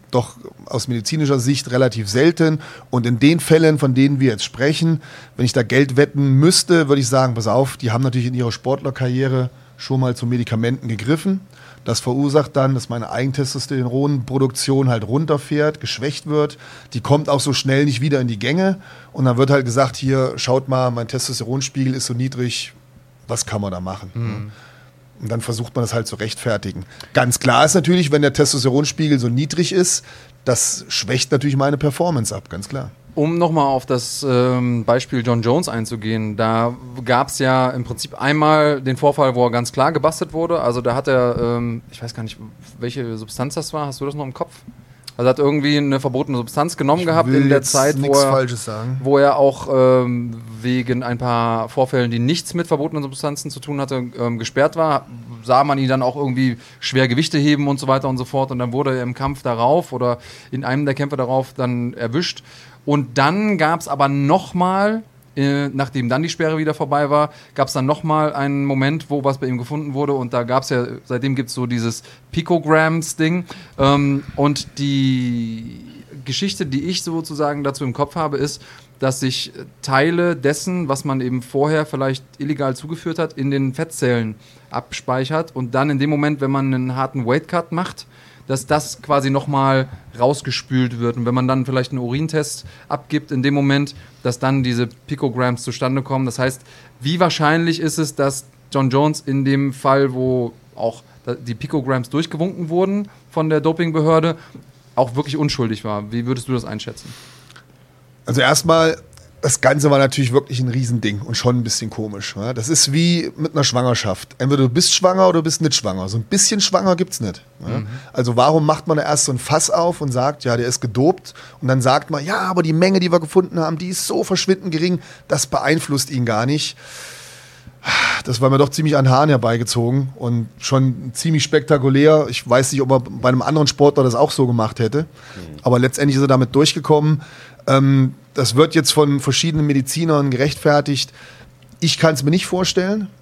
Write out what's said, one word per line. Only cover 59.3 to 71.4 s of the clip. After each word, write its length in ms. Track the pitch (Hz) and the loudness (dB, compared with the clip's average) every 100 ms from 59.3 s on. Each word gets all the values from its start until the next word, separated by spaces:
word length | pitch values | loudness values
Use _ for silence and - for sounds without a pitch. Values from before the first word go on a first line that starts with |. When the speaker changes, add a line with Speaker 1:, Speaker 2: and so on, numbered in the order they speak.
| 135 | -4
Speaker 2:
darauf 520 | 131 117 120 165 170 | -4 0 2 2 0
oder 240 | 123 123 120 - - - | -2 -2 -2 -6 -20 -10
in 140 | 135 123 | -8 -2
einem 180 | 135 | -2
der 120 | 143 135 | 0 -2
Kämpfe 200 | 143 139 | -2 -2
darauf 380 | 123 131 127 | -2 -2 -2
dann 400 | - 123 120 120 | -4 -4 -2 -4
erwischt. 500 | - 117 139 175 - - - - - | -6 -4 -2 -4 -8 -16 -20 -20 -10
Und 340 | - 143 123 120 | -2 -2 0 0
dann 400 | 139 190 214 185 | 2 2 0 0
gab's 300 | 156 165 - | 0 -2 -4
aber 220 | 139 139 | -2 0
noch 440 | 139 139 180 - | 0 2 0 0
mal, 480 | 180 180 190 208 220 220 _ _ - | -2 0 0 0 -2 -8 _ _ -2
äh, 340 | 139 143 139 | 0 0 -2
nachdem 380 | 135 135 135 120 | -2 -4 -2 -2
dann 140 | 127 | 0
die 80 | 165 | -2
Sperre 280 | - 160 156 | -2 -2 0
wieder 160 | 156 151 | -2 -2
vorbei 340 | 147 147 143 | -2 0 2
war, 220 | 147 147 - - - | 2 0 -4 -10 -4
gab's 180 | 135 | -2
dann 140 | 139 131 | 0 0
noch 160 | 151 | 0
mal 280 | 160 156 151 | 0 0 0
einen 300 | 143 139 139 | 0 -2 0
Moment, 460 | 139 135 139 156 - | 0 0 0 -2 -4
wo 140 | 143 | -2
was 160 | 135 135 | 0 -2
bei 80 | 131 | -2
ihm 100 | 123 | -4
gefunden 380 | 117 151 147 135 | -4 -6 -6 -4
wurde. 180 | 143 | -2
Und 200 | 139 123 | -2 -2
da 100 | 123 | -2
gab's 260 | 120 131 - | 0 -2 0
ja, 160 | 127 123 120 | -2 -2 -8
seitdem 300 | - 123 135 | -6 -4 -2
gibt's 200 | 131 | -2